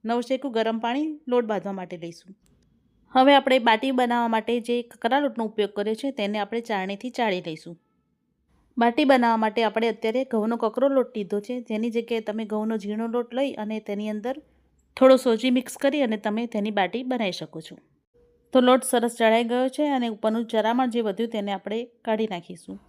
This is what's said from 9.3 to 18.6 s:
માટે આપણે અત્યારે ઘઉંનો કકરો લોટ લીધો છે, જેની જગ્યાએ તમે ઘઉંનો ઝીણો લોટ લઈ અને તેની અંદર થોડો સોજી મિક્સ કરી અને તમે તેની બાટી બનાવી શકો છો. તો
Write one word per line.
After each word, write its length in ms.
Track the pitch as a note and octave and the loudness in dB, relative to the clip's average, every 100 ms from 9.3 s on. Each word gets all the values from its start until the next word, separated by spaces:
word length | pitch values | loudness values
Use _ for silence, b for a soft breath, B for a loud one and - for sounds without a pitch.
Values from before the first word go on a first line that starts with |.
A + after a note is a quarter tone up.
| A3+ | 2
માટે 200 | A3 G#3 A3 | 0 0 0
આપણે 240 | G#3+ A3+ | 0 -2
અત્યારે 300 | G#3+ A3 A#3+ C4 | -2 -2 -2 -2
ઘઉંનો 240 | A3+ G#3+ A#3 | -2 -2 -2
કકરો 260 | A3+ A3+ C4+ C4+ | -2 2 2 2
લોટ 180 | B3+ A3 | 0 -4
લીધો 200 | F#3+ G#3 | -4 -6
છે, 120 | G#3 B3 A#3+ | -6 -10 -6
જેની 240 | G#3+ A#3 A3+ | -4 -2 -4
જગ્યાએ 300 | A#3 A#3 A3 | -4 -6 -4
તમે 160 | G#3+ G#3+ | -8 -4
ઘઉંનો 240 | G#3+ A3 A3 | -4 -2 -4
ઝીણો 220 | G3 G#3+ A#3 | -4 -6 -4
લોટ 160 | A#3+ A#3+ A#3+ | -4 -4 -4
લઈ 160 | C#4 - | -4 -4
અને 160 | G#3+ A3 G#3+ | -8 -8 -6
તેની 220 | G3+ G#3+ | -6 -6
અંદર 200 | G#3+ A3 C#4 _ _ _ _ _ - | -6 -6 -8 _ _ _ _ _ 4
થોડો 180 | C4 C4 C4 | 8 8 6
સોજી 260 | A3+ B3+ B3+ | 2 2 0
મિક્સ 220 | - - | -2 -2
કરી 180 | C#4 D4+ B3+ | 0 0 0
અને 100 | G#3+ G#3+ | -2 -2
તમે 180 | G#3+ A#3 G#3+ | -4 -4 -4
તેની 200 | G#3 G#3 | -2 -2
બાટી 240 | F3+ A3+ B3+ | -2 -4 -6
બનાવી 260 | B3 G#3 - | -4 -4 -4
શકો 260 | D#3 D#3+ D#3+ | -12 -14 -16
છો. 100 | - _ _ _ _ _ _ _ | -20 _ _ _ _ _ _ _
તો 40 | C4 | 4